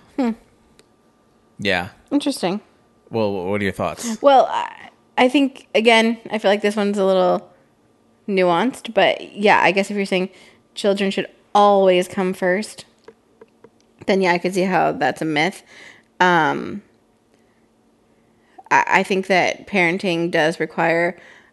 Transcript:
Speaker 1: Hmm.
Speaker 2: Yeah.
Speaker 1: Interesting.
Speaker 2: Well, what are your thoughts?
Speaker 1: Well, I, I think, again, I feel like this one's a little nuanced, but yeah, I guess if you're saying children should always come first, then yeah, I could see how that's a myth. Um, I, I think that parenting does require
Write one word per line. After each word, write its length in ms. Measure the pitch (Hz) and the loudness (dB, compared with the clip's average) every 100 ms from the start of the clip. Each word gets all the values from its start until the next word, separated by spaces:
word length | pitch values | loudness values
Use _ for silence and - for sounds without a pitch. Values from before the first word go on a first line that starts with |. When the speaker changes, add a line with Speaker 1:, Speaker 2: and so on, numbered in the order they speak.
| _ - | _ -6
Speaker 1:
Hmm. 140 | 240 226 _ _ _ _ _ _ _ _ _ _ _ - | -4 -6 _ _ _ _ _ _ _ _ _ _ _ -8
Speaker 2:
Yeah. 300 | 101 90 92 - - | -2 -2 -4 -14 -6
Speaker 1:
Interesting. 500 | 285 285 - 180 208 - _ _ _ - | -4 -2 -4 -4 -4 -10 _ _ _ -8
Speaker 2:
Well, 220 | 113 104 98 90 | -4 -2 -2 -4
what 120 | 104 | -2
are 40 | |
your 80 | 101 | -2
thoughts? 480 | 90 90 80 233 220 | -2 -4 -6 -8 0
Speaker 1:
Well, 240 | 285 269 - | 4 4 4
I, 400 | 107 - - - _ _ - | -2 -8 -12 -20 _ _ 0
I 100 | 254 | 2
think, 400 | 294 269 - - | 2 0 -4 -4
again, 440 | 208 226 226 226 226 - | 0 4 4 2 -2 -8
I 80 | 214 | -2
feel 120 | 196 | 0
like 120 | 208 | 0
this 140 | 208 214 | 0 -2
one's 220 | 202 202 | -2 0
a 60 | |
little 460 | 190 190 180 180 - _ _ _ _ _ _ _ - | 0 2 2 0 -4 _ _ _ _ _ _ _ -4
nuanced, 680 | 190 180 170 233 - - | 0 2 2 0 -4 -4
but 380 | 214 165 - - | 0 2 0 -8
yeah, 260 | - 202 147 | -2 2 4
I 80 | 170 | 2
guess 180 | 202 196 | 0 -2
if 60 | 208 | -4
you're 100 | 196 | -2
saying 240 | 185 190 - - _ _ | -2 -4 -8 -20 _ _
children 360 | - 208 202 196 | -4 -2 0 -2
should 180 | 196 - _ _ | -4 -8 _ _
always 540 | 208 208 196 190 180 180 | 4 4 6 4 2 0
come 240 | - 185 | -4 -4
first, 520 | 190 185 185 214 - - _ - - _ _ - _ - _ _ - - | -2 -2 -2 -6 -16 -20 _ -20 -20 _ _ -20 _ -20 _ _ -8 -2
then 140 | 196 | 0
yeah, 100 | 185 | 2
I 60 | 175 | 0
could 160 | 180 | -2
see 80 | 190 | -2
how 300 | 190 175 156 | 0 0 0
that's 300 | 139 143 - | -2 -4 -4
a 20 | |
myth. 380 | 160 147 170 - - - - - _ - | -4 -2 -2 -4 -18 -20 -20 -20 _ 0
Um, 600 | 180 175 147 143 123 202 - _ _ _ _ _ _ _ _ _ _ _ _ _ _ _ _ - - | 2 2 2 -2 -8 -12 -16 _ _ _ _ _ _ _ _ _ _ _ _ _ _ _ _ -20 0
I, 140 | - - | 0 2
I 160 | 180 | 0
think 240 | 190 190 190 | 0 -2 0
that 380 | 180 123 - - | 0 0 -2 -4
parenting 640 | 196 170 190 196 170 170 | -2 0 -2 -4 -4 -2
does 300 | 170 156 170 | 0 0 -2
require 560 | 160 - 170 165 175 - - - _ | -6 -2 0 0 -2 -6 -16 -20 _